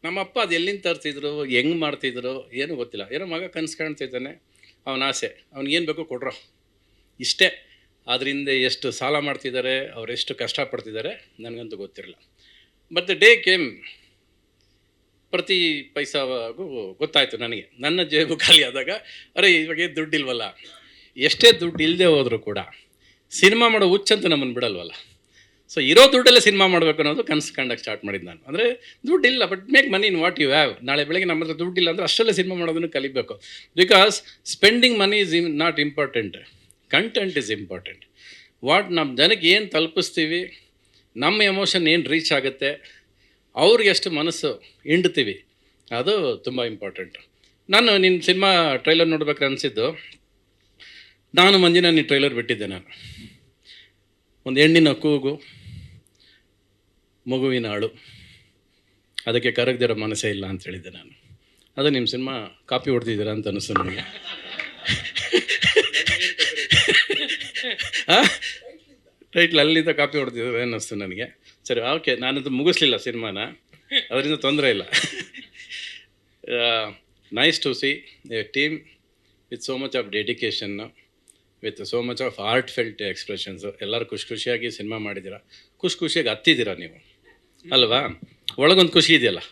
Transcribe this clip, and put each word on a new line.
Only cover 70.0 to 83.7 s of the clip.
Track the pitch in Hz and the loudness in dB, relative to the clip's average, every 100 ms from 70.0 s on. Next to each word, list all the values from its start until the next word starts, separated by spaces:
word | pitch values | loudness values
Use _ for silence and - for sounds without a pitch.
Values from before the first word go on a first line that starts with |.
| 143 147 | 0 -2
ಹೊಡ್ದಿದ್ದೀರಾ | 127 120 117 117 | -4 -6 -4 -4
ಅನ್ನಿಸ್ತು | 123 110 - | -4 -6 -8
ನನಗೆ. | 107 98 92 123 _ _ _ - | -10 -10 -10 -12 _ _ _ -6
ಸರಿ, | 120 | -4
ಓಕೆ, | 117 156 160 127 | -2 -2 -2 -2
ನಾನದು | 127 139 135 | -2 -4 -4
ಮುಗಿಸ್ಲಿಲ್ಲ | 131 151 175 143 110 | 0 0 2 2 0
ಸಿನಿಮಾನ, | - 117 113 98 113 - _ _ _ 269 - | -4 -8 -8 -8 -10 -12 _ _ _ -6 -4
ಅದರಿಂದ | 123 139 | -4 -2
ತೊಂದ್ರೆ | 151 135 147 139 | -2 -2 0 0
ಇಲ್ಲ. | 104 90 - - 392 - - - - - - - - _ _ _ _ - | 0 -2 -4 -4 -10 -14 -16 -20 -20 -16 -14 -14 -18 _ _ _ _ -8
ಆ, | 120 117 117 107 104 _ _ _ | -2 0 0 -4 -12 _ _ _
nice | 110 147 156 | 0 0 0
to | 143 | -4
see | 127 143 143 - _ - | -4 -4 -4 -10 _ -10
a | 113 104 139 | -8 -6 -4
team | 147 151 _ _ _ _ _ _ _ | -4 -4 _ _ _ _ _ _ _
with | 123 - | -14 -8
so | 131 | -8
much | 135 131 | -6 -6
of | 107 | -4
dedication, | 104 104 120 113 - 104 101 92 _ _ _ _ _ _ _ | -6 -6 -4 -4 -6 -8 -10 -14 _ _ _ _ _ _ _
with | 110 - | -12 -10
so | 135 120 | -6 -6
much | 120 120 | -4 -6
of | 131 | -6
heartfelt | - 104 120 120 - 117 107 101 | -6 0 0 0 -4 -6 -6 -10
expressions. | 92 - 98 - 92 101 | -8 -10 -10 -10 -10 -12